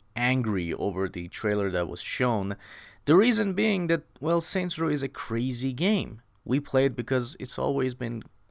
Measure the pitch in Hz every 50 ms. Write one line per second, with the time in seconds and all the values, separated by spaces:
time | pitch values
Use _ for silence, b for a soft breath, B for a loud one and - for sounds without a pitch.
0 | - - - 127 123 127 131 131 120 113 101 92 85 82 78 - 90 101 85 92
1 | 98 90 - 92 87 87 - - - 104 104 104 101 98 90 87 87 - 90 -
2 | - - - - 127 123 117 104 95 98 101 - B B B B B B B B
3 | B 139 160 185 226 247 226 220 214 196 180 190 214 220 202 185 175 165 170 160
4 | - _ - - 143 160 170 170 165 - - 190 180 180 - 160 165 156 151 139
5 | 135 127 - - - - 113 117 123 131 123 117 127 135 127 123 170 202 214 175
6 | 113 - 113 107 - _ _ _ - - 123 143 143 - - 135 135 135 117 120
7 | 110 - 135 127 120 - - - - - - - 131 139 139 135 131 131 123 127
8 | 120 117 117 113 - - _ - _ _